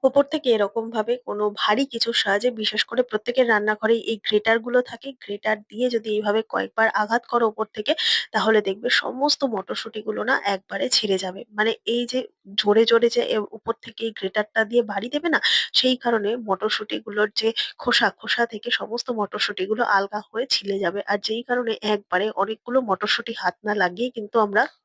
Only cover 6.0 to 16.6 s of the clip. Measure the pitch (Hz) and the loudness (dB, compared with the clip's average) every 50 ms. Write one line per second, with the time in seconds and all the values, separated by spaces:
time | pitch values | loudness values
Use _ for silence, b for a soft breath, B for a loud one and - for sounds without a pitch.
6 | 214 226 214 208 214 208 202 220 220 _ - 190 196 196 _ - 220 220 - 202 | -2 0 -2 0 0 2 0 0 0 _ -4 -4 -4 -4 _ 0 0 2 2 0
7 | 214 208 226 247 - - - 240 240 220 214 - 214 - _ - 214 254 320 B | 0 2 0 -2 -2 0 0 2 2 2 0 -2 -6 -6 _ -8 -2 -2 0 B
8 | B B B B B B - 220 190 220 220 214 208 196 190 214 226 247 240 - | B B B B B B -2 0 2 4 4 4 2 0 -4 -2 -2 0 0 0
9 | - 175 233 254 269 294 285 - 285 262 226 196 185 - 214 - - 226 - 214 | 0 -2 -4 -2 0 0 0 0 -2 -2 -2 -4 -6 -6 -8 -8 -8 -8 -10 -8
10 | 220 214 208 208 208 233 269 - - 202 202 190 _ _ 190 196 - 254 - - | -6 -6 -4 -4 -2 0 -2 0 0 -2 -2 -2 _ _ -4 -4 -2 0 0 0
11 | - 202 196 185 185 185 185 196 226 _ 214 208 214 226 - - _ - 233 240 | 2 2 0 0 0 -4 -8 -10 -14 _ -2 0 0 0 0 -2 _ -2 0 0
12 | 247 233 - 254 247 - _ _ _ 196 196 208 - 208 208 220 233 226 233 233 | -2 0 -2 -4 -4 -4 _ _ _ -10 -6 -2 2 4 6 6 6 6 6 4
13 | 233 233 - 240 233 - - 220 208 - - 214 _ - 226 _ - - - - | 4 4 2 2 0 0 0 -2 -2 -4 -10 -12 _ -6 -6 _ -6 -20 -12 -8
14 | 220 226 208 - - 185 - 214 208 - _ 220 220 208 233 240 233 208 202 196 | -8 -8 -6 -4 -6 -4 -2 -2 -4 0 _ 0 0 2 2 2 2 2 -2 -6
15 | 196 247 254 294 302 339 320 - B B B B B B B - - 254 254 247 | -6 -4 -4 -2 0 2 0 2 B B B B B B B 2 2 2 2 2
16 | - 247 233 220 208 202 226 254 226 214 190 185 | 0 0 0 2 0 0 -2 -2 -2 -2 -2 0